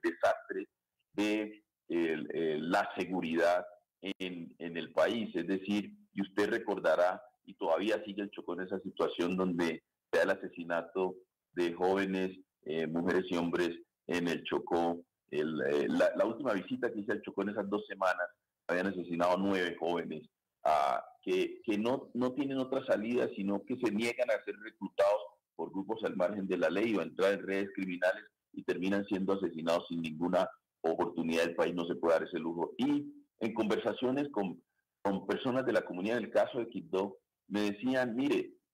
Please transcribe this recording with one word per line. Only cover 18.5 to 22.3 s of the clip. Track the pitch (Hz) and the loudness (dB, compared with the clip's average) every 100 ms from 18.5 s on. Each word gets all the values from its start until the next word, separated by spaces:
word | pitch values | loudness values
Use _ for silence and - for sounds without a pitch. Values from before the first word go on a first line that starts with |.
| _ - | _ -2
habían | 87 95 | 2 2
asesinado | 90 85 85 87 92 | -2 -4 2 4 4
nueve | 98 95 87 - | 2 2 0 -2
jóvenes, | 82 85 - 78 - _ _ _ | -2 -2 -2 -8 -12 _ _ _
ah, | - 76 69 62 - - | 2 4 4 0 -4 -10
que, | - 92 85 - - | 0 0 0 -2 -2
que | 104 | 0
no, | 113 139 - | 2 0 -2
no | 123 127 | -2 -2